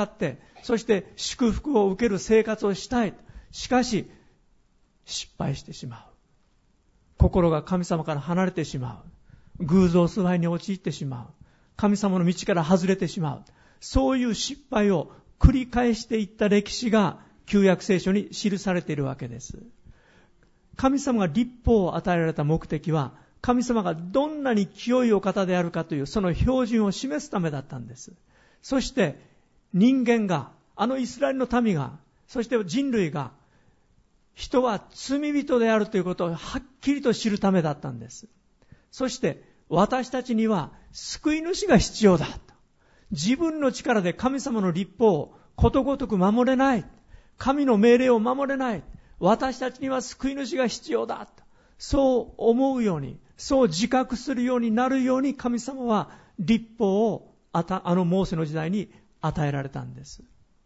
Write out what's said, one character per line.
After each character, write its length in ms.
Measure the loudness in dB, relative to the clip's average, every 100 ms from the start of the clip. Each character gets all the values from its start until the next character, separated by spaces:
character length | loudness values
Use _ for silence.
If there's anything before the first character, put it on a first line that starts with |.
っ 160 | -2 -2
て、 220 | -6 -6 -16 -14
そ 140 | -2 -2
し 80 |
て 280 | 2 0 -2 -10
祝 340 | -8 0 0
福 280 | 0 0 2
を 100 | 2
受 160 | 2
け 40 | 0
る 100 | 0
生 260 | 2 2
活 220 | 2 -2 -2
を 80 |
し 120 | -4 -2
た 180 | -2
い。 100 | -2 -4 -18 -20 -20
し 180 | -12 0
か 140 | 0
し、 260 | 2 -2 -4 -14 _ _ _ _ _ _ _ _
失 280 | -14 -12 -10 -8
敗 200 | -6 -6
し 60 |
て 100 | -10
し 140 | -16 -14
ま 100 | -16
う。 40 | -20 _ _ _ _ _ _ _ _ _ _ 2
心 320 | 4 4 4
が 120 | 2
神 220 | -2 -4
様 200 | -2 -4
か 100 | -2
ら 60 | -6
離 260 | -2 -2 0
れ 40 |
て 120 | -2
し 140 | -6 -6
ま 240 | -8 -12 -18 -20 _ -20 -20 -8
う。 60 |
偶 240 | 2 4 6
像 180 | 4 2
崇 160 | 2
拝 160 | 0 0
に 80 | 0
陥 280 | -4 -6
っ 40 | -6
て 140 | -6
し 120 | -6
ま 200 | -8 -10
う。 20 | -14 -20 -20 _ _ -2
神 200 | 2 2
様 220 | 2 2
の 60 |
道 220 | 2 0 0
か 80 |
ら 100 | 0
外 220 | 4 2 2
れ 100 | 0
て 120 | -2
し 120 | -4
ま 160 | -6 -6
う。 80 | -14 _ _ _
そ 320 | -2 0 2
う 60 | 2
い 60 |
う 100 | 0
失 280 | -2 -6 -10 -4
敗 200 | 0 2
を 180 | 2 -2 -12 _ 4
繰 120 | 6
り 140 | 6 0
返 280 | 0 0
し 100 | 0
て 160 | -2 -4
い 40 |
っ 40 | -4
た 200 | -2 2
歴 240 | 2 0
史 180 | -4 0
が 280 | 2 2 -2 -14 _ 0
旧 180 | 4
約 180 | 4 4
聖 160 | 2 0
書 140 | 0
に 140 | -2 -2
記 280 | -4 -4 -2
さ 140 | -2
れ 100 | -2
て 100 | -4
い 40 | -4
る 80 |
わ 120 | -4 -6
け 100 | -10
で 140 | -14
す。 180 | -16 -18 -20 -20 -20 -20 _ _ _ _ _ _ _ -2
神 240 | 0 0
様 180 | 0 0
が 80 | 0
律 240 | 0 -2 -2 2
法 180 | 4
を 120 | 2 0
与 160 | 0
え 80 | 0
ら 60 | 0
れ 80 |
た 100 | 0
目 200 | 0 0
的 280 | -2 -6 -2
は、 200 | -2 -2 -8 _ _
神 220 | 0 0
様 180 | 2 0
が 120 | 0
ど 320 | -4 -2 0 0
ん 140 | -2
な 120 | 0
に 120 | 0 0
清 380 | -4 -2 2
い 80 | 4
お 80 | 2
方 260 | 0 -2 0
で 100 | 0
あ 60 |
る 80 | -2
か 140 | -4
と 100 | -6
い 60 | -4
う 60 | -4
そ 140 | -2
の 140 | 0
標 320 | 0 2 2 2
準 180 | 2
を 80 | 0
示 340 | -2 -6 -6 -6
す 40 |
た 100 | -4
め 100 | -4
だ 100 | -4
っ 40 |
た 140 | -8 -12
ん 80 | -14
で 100 | -16
す。 160 | -20 -20 _ _ _ _
そ 180 | -4 -2
し 100 | -2
て 280 | 0 0 -2 _ _ _ _ _
人 320 | 2 4 4
間 220 | 2 2 2
が、 240 | -2 -4 -16 _ -6
あ 100 | -4
の 120 | -2
イ 80 | -6
ス 140 | -2
ラ 100 | -2
エ 20 |
ル 60 | -2
の 100 | 0 0
民 140 | 2
が、 240 | 0 -2 -10 _ _ _
そ 160 | -8
し 60 | -2
て 140 | -2
人 260 | -2 -2 0
類 200 | 0 0
が、 220 | -2 -8 -12 _ _ _ _ _ _ _ _ _
人 280 | -16 -2 0
は 200 | 0 -2 -8
罪 380 | -14 -6 -4 -2
人 260 | -2 0 2
で 120 | 4
あ 80 | 2
る 80 | 0
と 100 | -2
い 40 |
う 40 |
こ 100 | -2
と 120 | -2 -4
を 80 |
は 240 | -6 -8 -10
っ 40 | -12 _
き 140 | -2
り 80 | 0
と 100 | 2
知 160 | 0 0
る 100 | 0
た 120 | 2
め 120 | 2
だ 100 | 0
っ 80 | -4
た 100 | -10
ん 80 | -12
で 100 | -14
す。 180 | -20 -20 _ _ _ _ -20 _
そ 180 | -6 -6
し 100 | -2
て 240 | -4 -4 -12 _ -2
私 400 | 0 2 0 -4
た 140 | -6
ち 120 | -2
に 120 | 0 0
は 240 | 0 -4 -12 -20
救 440 | -16 -14 -4 -2 -2
い 60 |
主 240 | -2 -2 4
が 120 | 4
必 280 | 4 2 4
要 100 | 4
だ 100 | 0
と。 60 | -10 -18 _ _ _ _ _ -10
自 260 | -4 0 0
分 240 | 0 0
の 120 | -2
力 300 | 0 0 0
で 100 | 0
神 260 | -2 -2 -2
様 200 | -4 -2
の 100 | 0
律 200 | -2 -4 2
法 160 | 2
を 220 | 2 -2 -12 _ 0
こ 140 | 2
と 120 | 4
ご 140 | 0 -2
と 120 | -2
く 80 | 2
守 320 | 2 4 2
れ 80 | 2
な 200 | 2 0
い。 80 | -4 -14 _ -20 -20 -6
神 280 | -2 2 4
の 100 | 6
命 220 | 8 6
令 120 | 6
を 80 | 2
守 300 | 2 -2 -2
れ 80 | -2
な 200 | -4 -6
い。 60 | -10 -18 -20 -2
私 400 | 2 2 0 -4
た 140 | -8
ち 80 | -6
に 100 | -4
は 100 | -4
救 300 | -6 -6 -6
い 40 |
主 220 | -6 -6 -2
が 100 | -2
必 260 | -4 -4
要 140 | -4 -4
だ 200 | -8 -12
と。 160 | -20 -20 _ _ -18
そ 460 | -2 2 4 2
う 120 | -2 -2
思 360 | 2 4 2
う 80 | 2
よ 140 | 0 -2
う 40 |
に、 180 | -6 -12 -20 -12
そ 280 | 0 2
う 40 | 4
自 200 | 2 0
覚 280 | 0 -2 -4
す 180 | -6
る 100 | -4
よ 120 | -2 0
う 40 |
に 100 | 0
な 180 | 0 0
る 140 | 0
よ 140 | 0 0
う 60 |
に 120 | 0
神 260 | -2 -4 -4
様 240 | -6 -6
は 260 | -2 -2 -2 -10 -16 -4
律 260 | 0 0 0 -2
法 300 | 0 2 0
を 240 | -2 -10 _ _
あ 120 | -4
た-、 180 | -2 -4 0
あ 60 |
の 100 | 0
モ 200 | 2 2
ー 40 | 0
セ 80 | -2
の 100 | -4
時 80 |
代 160 | -4 -4
に 200 | -4 -6 -12 _ _
与 280 | -6 -2 -2
え 40 |
ら 100 | -2
れ 60 | -6
た 140 | -10
ん 120 | -14
で 100 | -16
す。 180 | -18 -20 -20 _ _ _